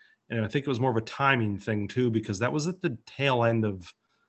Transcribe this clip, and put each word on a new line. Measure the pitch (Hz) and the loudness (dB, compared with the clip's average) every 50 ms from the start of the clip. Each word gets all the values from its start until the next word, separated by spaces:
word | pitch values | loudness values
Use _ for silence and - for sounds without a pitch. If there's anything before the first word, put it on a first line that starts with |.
| _ _ _ _ _ - | _ _ _ _ _ -6
And | 123 113 110 | -2 -2 -2
I | 107 | 0
think | - 147 139 | -2 -2 0
it | 147 | 0
was | 131 110 | 0 2
more | 131 131 | 2 2
of | 113 113 | 2 0
a | |
timing | 113 - - - 139 139 135 120 110 104 101 95 | -2 -2 -2 2 4 4 4 4 2 0 -2 -4
thing | - 117 107 104 101 98 | -4 -4 -2 -2 -4 -2
too, | - 127 127 120 | -2 0 0 2
because | 110 110 107 113 101 92 | 2 0 0 -2 -2 -2
that | 117 131 | 0 0
was | 143 156 147 | 0 -2 -2
at | 180 180 185 | -4 -4 -4
the | - 165 117 - _ | -4 -4 -4 -6 _
tail | - - - 139 139 127 120 117 | -12 -6 -2 0 2 2 4 4
end | 117 117 113 107 | 4 4 2 2
of | 104 95 92 87 - - _ _ _ _ _ _ | 0 -2 -6 -10 -16 -20 _ _ _ _ _ _